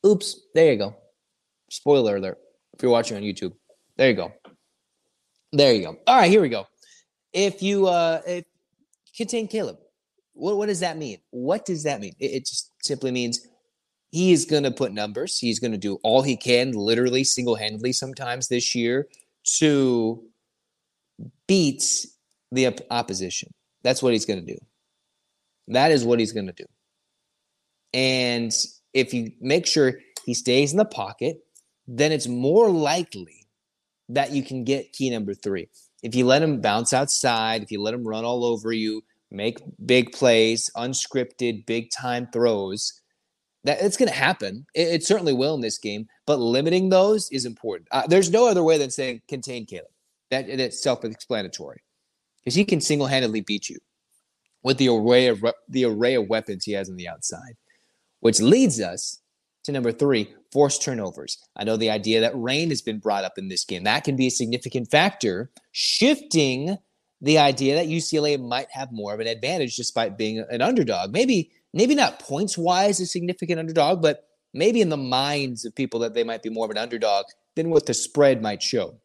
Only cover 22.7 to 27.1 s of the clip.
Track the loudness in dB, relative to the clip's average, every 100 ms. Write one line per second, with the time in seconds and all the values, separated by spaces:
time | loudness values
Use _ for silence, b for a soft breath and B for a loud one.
22.7 | 0 -6 -6 -4 -8 -8 -8 -12 _ _
23.7 | _ -2 0 2 0 -2 -6 -8 -16 _
24.7 | _ _ _ _ _ _ _ _ _ -2
25.7 | 2 4 4 4 2 2 -4 -8 -12 -20
26.7 | _ _ _ _